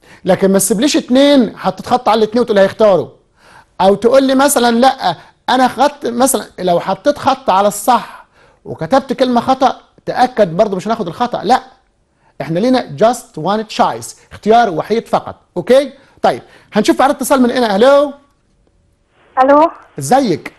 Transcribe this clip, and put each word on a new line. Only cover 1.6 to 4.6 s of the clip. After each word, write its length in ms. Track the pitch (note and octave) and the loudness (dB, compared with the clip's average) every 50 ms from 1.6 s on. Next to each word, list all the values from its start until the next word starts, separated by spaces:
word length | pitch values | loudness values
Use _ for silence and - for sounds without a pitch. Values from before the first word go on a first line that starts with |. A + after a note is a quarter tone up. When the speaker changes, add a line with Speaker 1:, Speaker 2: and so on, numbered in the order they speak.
| - F#3+ F#3 - - | -6 -6 -6 -6 -4
Speaker 1:
خط 220 | - B3 B3 - G#3+ | -4 -4 -2 0 0
على 100 | G#3+ A3+ | 0 0
الاتنين 240 | G#3+ G#3+ A3+ B3 | 0 0 0 -2
وتقول 160 | A#3 - G#3+ G3 | -2 0 2 2
هيختاروا، 500 | F#3+ F#3+ - - A3 G#3 F#3 D#3 A#2+ - - _ _ _ _ _ _ _ - - _ _ _ - | 2 2 2 2 2 2 2 2 -2 -6 -12 _ _ _ _ _ _ _ -20 -20 _ _ _ 0
او 140 | F3+ G3 G3+ | 2 2 2
تقول 280 | G3+ A3 A#3 C4 C4+ C4+ | 2 2 2 2 4 2
لي 100 | C4 C4+ | 2 2
مثلًا: 360 | C4 C#4 C#4+ C#4 B3 | 2 2 2 2 0